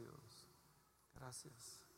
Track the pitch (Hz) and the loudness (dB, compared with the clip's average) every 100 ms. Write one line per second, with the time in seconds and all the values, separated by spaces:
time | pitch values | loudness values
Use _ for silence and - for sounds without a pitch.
0 | 117 - 110 - - - - - - - | 6 2 -2 -4 -6 -10 -12 -14 -16 -18
1 | - - 127 120 - 120 - - - | -6 2 4 4 2 0 0 -2 -4